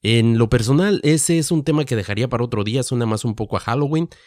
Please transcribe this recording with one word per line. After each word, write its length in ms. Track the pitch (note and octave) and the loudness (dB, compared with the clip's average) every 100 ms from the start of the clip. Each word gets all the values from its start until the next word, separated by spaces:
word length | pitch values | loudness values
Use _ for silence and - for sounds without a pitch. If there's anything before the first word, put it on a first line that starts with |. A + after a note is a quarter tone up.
En 340 | G#2+ A2+ A#2 A2+ | 4 4 4 4
lo 140 | A2+ | 2
personal, 500 | B2+ A2 C#3 G3 G3 | 2 2 2 2 2
ese 340 | D3 D#3 - E3 | 2 2 2 0
es 120 | D3+ | 0
un 140 | E3 | -2
tema 220 | D3 D3+ C#3+ | 0 -2 0
que 100 | A2+ | -4
dejaría 320 | F#2+ G#2 B2+ | -2 -4 -2
para 160 | A#2+ | -2
otro 200 | A#2+ A2 | -2 -2
día, 180 | G2+ B2+ | -2 -2
suena 240 | B2 B2 A#2 | -2 -2 -2
más 180 | G#2+ | -2
un 100 | A#2+ | -4
poco 220 | G#2+ G#2+ G#2+ | -4 -4 -4
a 40 | |
Halloween, 500 | - A#2+ C#3+ D#3 E3 - | -2 -2 0 -2 -4 -10